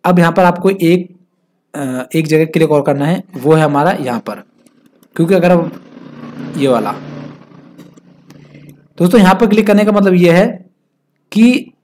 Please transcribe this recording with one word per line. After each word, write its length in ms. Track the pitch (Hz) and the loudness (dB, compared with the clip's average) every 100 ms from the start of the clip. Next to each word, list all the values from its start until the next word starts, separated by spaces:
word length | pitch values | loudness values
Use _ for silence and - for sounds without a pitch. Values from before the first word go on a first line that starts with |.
अब 140 | 180 180 | 2 2
यहाँ 140 | 170 | 2
पर 120 | 165 | 2
आपको 260 | 180 180 190 | 0 0 -4
एक, 380 | 190 165 180 180 _ _ _ _ _ _ | -2 0 0 -4 _ _ _ _ _ _
अ, 320 | 156 135 127 127 | -12 -8 -8 -6
एक 120 | 160 156 | -6 -2
जगह 180 | 156 | -2
क्लिक 260 | 160 160 160 | 0 0 0
और 120 | 151 | 0
करना 240 | 143 143 147 | 0 -2 -2
है, 160 | 185 - - | -4 -8 -6
वो 180 | 135 | 0
है 80 | 160 | 2
हमारा 300 | 156 143 160 | 2 0 -2
यहाँ 280 | 196 131 117 | -2 -6 -8
पर, 220 | - 101 - _ _ _ _ _ _ - | -10 -14 -18 _ _ _ _ _ _ -4
क्योंकि 180 | 165 | 0
अगर 180 | 185 175 | 2 2
आप 200 | 180 156 - - - - - - - - - | 2 0 -12 -20 -20 -20 -20 -20 -16 -12 -4
ये 120 | 139 | -2
वाला, 240 | 120 104 107 - - - - - - - - - _ _ _ _ - - - - - _ - | -2 -4 -10 -14 -18 -18 -20 -20 -20 -20 -20 -20 _ _ _ _ -20 -20 -20 -20 -20 _ -2
दोस्तों 220 | 175 233 | 2 4
यहाँ 140 | 185 | 4
पर 120 | 185 226 | 4 2
click 200 | 214 208 | 2 2
करने 180 | 202 | 2
का 80 | 208 | 2
मतलब 220 | 208 196 | 0 2
ये 180 | 180 175 | 2 4
है 140 | 170 233 - - _ _ _ _ _ _ | 4 0 -4 -20 _ _ _ _ _ _
कि 400 | 208 233 254 - _ | 2 2 2 -6 _